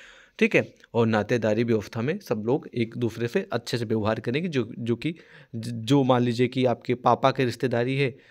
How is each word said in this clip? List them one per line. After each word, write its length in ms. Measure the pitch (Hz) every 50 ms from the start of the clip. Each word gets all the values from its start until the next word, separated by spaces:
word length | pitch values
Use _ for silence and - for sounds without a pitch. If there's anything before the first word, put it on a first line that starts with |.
| - - - - - _ _ -
ठीक 160 | 214 220 -
है, 60 | 147 113 113 - _ - _ -
और 140 | 117 117
नातेदारी 560 | 113 110 107 101 104 127 120 107 110 107 107 120
व्यवस्था 380 | 117 113 107 98 - - 117
में 160 | 113 139 175 208
सब 240 | - - 120 107 104
लोग 220 | 113 131 156 - - -
एक 220 | - 117 113 -
दूसरे 300 | 123 123 110 - 110 120
से 200 | 117 - 190 190 - -
अच्छे 240 | 117 - - -
से 80 | 120 120
व्यवहार 340 | 107 113 113 104 107 113 113
करेंगे। 300 | 110 123 117 151 175 185
जो, 140 | 147 131 113 110 - -
जो 160 | 120 113 117
कि 180 | 117 - 151 175 - - - - - - _ -
ज-, 160 | 113 110 120
जो 320 | 120 113 113 110 139 143 135
मान 180 | 127 127 123
लीजिए 260 | 120 120 117 117 127
कि 160 | 123 - 131 123
आपके 300 | 123 117 - - - 123
पापा 340 | - - 123 120 113 - 135
के 140 | 131 143 135
रिश्तेदारी 500 | 120 107 - - 123 120 117 120 131 135
है, 120 | 135 143 127 - - - -